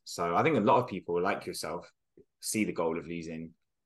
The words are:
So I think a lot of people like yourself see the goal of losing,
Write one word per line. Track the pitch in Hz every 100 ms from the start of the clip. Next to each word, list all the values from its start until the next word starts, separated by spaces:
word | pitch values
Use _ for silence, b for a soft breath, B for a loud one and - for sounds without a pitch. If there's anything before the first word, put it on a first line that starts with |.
So | - - 87 87
I |
think | 139 139
a |
lot | 107 117
of | 123
people | 95 - 85
like | 92 - -
yourself | - 80 85 - _ _ - _ _
see | - 113
the | 92
goal | 85 82 82
of | 80
losing, | 85 80 82 82 - _ _